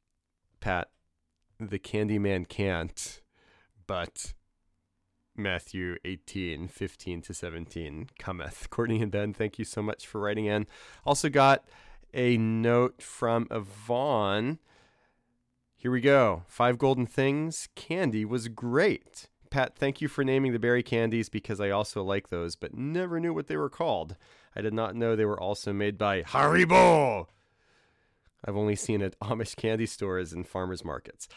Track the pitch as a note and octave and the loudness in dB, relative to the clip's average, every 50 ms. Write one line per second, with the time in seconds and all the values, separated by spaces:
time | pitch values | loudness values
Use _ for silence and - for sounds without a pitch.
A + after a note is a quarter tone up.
0 | _ _ _ _ _ _ _ _ _ _ _ _ - G#2 F#2 F2 - - _ _ | _ _ _ _ _ _ _ _ _ _ _ _ -4 -2 -2 -2 -2 -6 _ _
1 | _ _ _ _ _ _ _ _ _ _ _ - A2+ G2+ G2+ G2 - - - G#2+ | _ _ _ _ _ _ _ _ _ _ _ -14 -10 -8 -8 -8 -6 -4 -4 -2
2 | G#2+ G#2 G#2+ G#2 G2+ G2 G2 F#2 F2 - - - G2+ G2 F2+ E2 E2 F2 - - | 0 0 0 0 0 0 0 -2 -2 -4 -4 -4 -2 0 0 -2 -4 -6 -8 -10
3 | - - - - - _ _ _ _ _ _ _ _ _ _ _ - - G2 F2+ | -12 -12 -12 -16 -20 _ _ _ _ _ _ _ _ _ _ _ -10 -6 -6 -4
4 | E2+ E2+ - - - - - - _ _ _ _ _ _ _ _ _ _ _ _ | -6 -6 -8 -12 -12 -12 -12 -14 _ _ _ _ _ _ _ _ _ _ _ _
5 | _ _ _ _ _ _ _ - G#2 G2 F2+ E2 - - - F#2+ F2+ F2+ F2 - | _ _ _ _ _ _ _ -6 -4 -2 -2 -4 -6 -8 -8 -6 -6 -6 -6 -6
6 | - F2+ F#2+ F2 - - - G2 F#2 E2+ D#2 D2+ E2+ F#2 - - G2+ F2+ - - | -8 -10 -10 -10 -10 -10 -8 -6 -4 -4 -4 -6 -8 -10 -10 -8 -8 -8 -10 -10
7 | - F#2 F2 E2+ D#2+ - F#2 - - F2 E2 E2+ E2 - - E2+ E2 D2 C#2+ D#2 | -10 -8 -8 -8 -8 -10 -12 -10 -10 -10 -10 -10 -12 -10 -10 -10 -10 -8 -10 -10
8 | - C3+ - - - - F#2 E2+ C#2+ - - - - - - - A#2 A2+ A2+ A2 | -12 -14 -14 -14 -10 -10 -8 -8 -10 -10 -12 -12 -12 -8 -4 -4 -2 0 0 0
9 | A2+ G#2 G2+ G#2 G#2 G#2 G2 - A2 G#2 - - G#2+ - - A2+ G#2 G#2+ G#2 - | -2 -2 -2 -2 -2 -4 -4 -4 -4 -4 -4 -6 -10 -8 -6 -6 -4 -4 -6 -8
10 | - - - G#2+ G2+ G#2 G#2 G#2+ G#2+ G#2 G#2 G#2+ G#2 - - - - - - - | -10 -12 -8 -4 -2 -2 -2 0 0 0 0 0 -2 -4 -8 -18 -20 -20 -20 -6
11 | - C#3 C#3+ - - D3+ C#3 C#3+ C3+ C3+ C#3 C#3 - _ - - - - - - | -2 0 0 2 0 2 4 6 6 8 6 4 2 _ -20 -20 -20 -20 -20 -20
12 | - - - C3+ B2 B2 B2 A2+ A2+ A2 A2+ A2+ A2+ A#2 A#2+ A#2+ B2 B2+ - - | -20 -10 -4 0 2 4 4 4 4 2 2 2 2 4 4 4 4 2 0 -6
13 | - - - - B2 A#2 A#2 A#2 A#2 - - A2+ G2+ G2 G2+ G#2+ G#2+ A#2 A#2+ A#2+ | -16 -18 -8 -4 -2 0 2 0 0 -2 -4 -6 -8 -8 -14 -10 -4 -2 -2 0
14 | C3+ D3+ C3+ A2 G#2 G2 G2 G#2+ A2+ C3 D#3+ D#3+ _ _ _ _ _ _ _ _ | 2 2 2 2 2 2 2 2 0 0 -2 -6 _ _ _ _ _ _ _ _
15 | _ _ _ _ _ _ _ _ _ _ _ _ _ _ _ _ - B2 B2+ B2 | _ _ _ _ _ _ _ _ _ _ _ _ _ _ _ _ -2 0 0 4
16 | A#2 C#3 C#3 C#3 B2 G#2+ F2 E2 F2+ - - - A#2+ B2 B2 A#2+ C#3+ C3+ C3+ B2 | 6 6 8 8 8 6 4 0 -4 -6 -2 2 2 4 4 4 4 4 4 2
17 | B2 A2+ - - C3+ C#3 C#3 D3+ D#3 E3 D#3+ - - - _ - - - E3 F#3 | 0 0 0 0 2 2 2 0 -2 -4 -6 -8 -10 -12 _ -14 -10 -6 -2 0
18 | F#3 C3+ G#2+ G#2+ G#2+ G#2+ A#2+ B2 A2 A#2 A2+ - B2 A#2+ A#2+ D3 F#3 G#3 A2+ - | 0 0 0 0 -2 -2 -2 -4 -4 -6 -8 -8 -4 0 2 2 4 2 2 -2
19 | _ _ - - - - _ _ _ _ - C#3 B2+ - - - C#3+ C#3 C#3 - | _ _ -20 -20 -20 -20 _ _ _ _ -2 -2 0 -2 -2 -2 -2 -2 -2 -2
20 | D#3 C#3 - - C#3 C3+ C3+ C3+ C3+ C3 A#2 A2+ A2 A#2+ B2 B2 A#2+ - B2 A#2 | -4 -4 -2 0 2 2 4 4 4 2 2 2 2 4 4 2 2 2 2 2
21 | A2+ A2 A2+ A#2 G#2+ - - G#2+ - - A2 F#2+ G2+ G2 G2 G2+ G#2+ - - G#2+ | 2 2 2 0 -2 -2 -4 -6 -6 -6 -4 -2 0 0 2 0 0 -2 -4 -4
22 | F#2+ F#2+ G2 G2+ - - F#2 E2+ E2+ E2+ E2 - - - - - C3 D3 D#3+ F3 | -2 -2 -2 -2 -2 -4 -4 -4 -4 -6 -6 -8 -10 -10 -8 -8 -6 -4 -2 -2
23 | F#3 F3+ E3+ E3 E3 E3+ E3 D#3+ C#3+ - D#3 D3+ D3 C#3 - - E3+ D#3+ A2+ F2 | -2 -2 -2 -2 -2 -2 -2 -2 -4 -4 -4 -2 -4 -4 -4 -4 -2 0 0 -2
24 | D#2+ D#2+ F2 - _ - - - _ _ - G2+ G2+ A2 G#2+ A2+ A2+ G2+ F#2+ A#2 | -2 -6 -10 -16 _ -20 -20 -20 _ _ -10 -6 -4 -2 -2 -2 -2 -2 -2 0
25 | A#2 A2+ A2+ G#2+ A2 G#2 G#2 - F2+ F#2+ G#2 - - G#2 G2+ G2+ G#2 G#2 G#2 F#2+ | 0 2 2 2 2 2 0 0 -2 -4 -4 -4 -4 -4 -2 0 0 -2 0 0
26 | G#2+ G2+ G2 F#2 E2+ - - C3 C#3+ D3 E3 F3+ F3+ D#3+ F3+ F#3 F3+ F3+ E3+ D#3 | 0 0 0 0 -2 0 2 2 4 4 6 4 6 8 8 10 10 10 8 8
27 | C#3+ B2+ A2 G2 D#2+ - _ _ _ _ _ _ _ _ _ _ _ _ _ _ | 6 4 2 0 -4 -8 _ _ _ _ _ _ _ _ _ _ _ _ _ _
28 | _ _ _ _ _ _ _ _ - - G2+ G#2 G#2 G#2 G#2 G2 - - A2 G2+ | _ _ _ _ _ _ _ _ -8 -6 -2 0 0 0 0 0 0 -2 0 0
29 | G2 F#2+ - - - G#2 A#2 A2+ A2 - - - - A2 A2+ A2 A#2 A2 - - | 0 -2 -4 -6 -6 -4 -4 -4 -4 -6 -6 -4 -2 -2 0 0 -2 -4 -4 -6
30 | G2+ G2 F#2 F#2 F#2 D#2+ E2+ E2+ F2 - - F#2+ F#2 F#2 F#2 F2 - E2 C#2 - | -6 -4 -4 -4 -4 -6 -8 -10 -10 -8 -6 -6 -4 -4 -6 -6 -8 -8 -8 -10
31 | - - - - - - - | -10 -14 -18 -18 -18 -18 -20